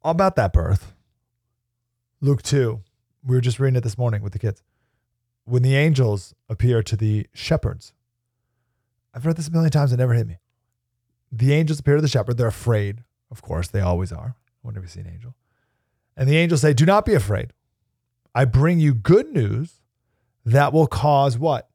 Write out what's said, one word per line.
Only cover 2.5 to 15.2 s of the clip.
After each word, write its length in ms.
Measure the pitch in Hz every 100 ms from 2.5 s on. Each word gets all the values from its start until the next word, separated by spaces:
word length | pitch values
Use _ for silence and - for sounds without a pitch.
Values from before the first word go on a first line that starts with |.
| 143 120 110 - _ _ _ 131
We 100 | 127
were 60 |
just 180 | 123 117
reading 160 | 135 127
it 80 |
this 140 | 120 104
morning 240 | 123 104
with 100 | 101
the 80 | 101
kids. 240 | 110 - _ _ _ _ _ _ _ _
When 200 | - 123
the 120 | 127 135
angels 580 | 156 139 120 101 - _ _
appear 340 | 107 123 117
to 140 | 110 104
the 320 | 110 107 -
shepherds. 600 | - - 160 - 87 - _ _ _ _ _ _ _ _ _ _ _ _
I've 120 | 120 151
read 100 | 165
this 140 | 151
a 20 |
million 200 | 165 160
times, 200 | 151 139
it 60 | 123
never 160 | 127
hit 120 | 117 107
me. 120 | 90 _ _ _ _ _ _ _ _ _
The 220 | 117 131
angels 280 | 147 156 147
appear 180 | 143 147
to 40 |
the 60 | 147
shepherd. 300 | 123 107 120
They're 100 | 117
afraid. 560 | - - 110 101 110 - _ _
Of 120 | 117
course, 260 | - 82 87
they 140 | 101
always 320 | 92 90 92
are 240 | 82 104 - _ _
whenever 240 | 120 104 90
you 40 |
see 120 | 90
an 60 | 92
angel. 280 | 85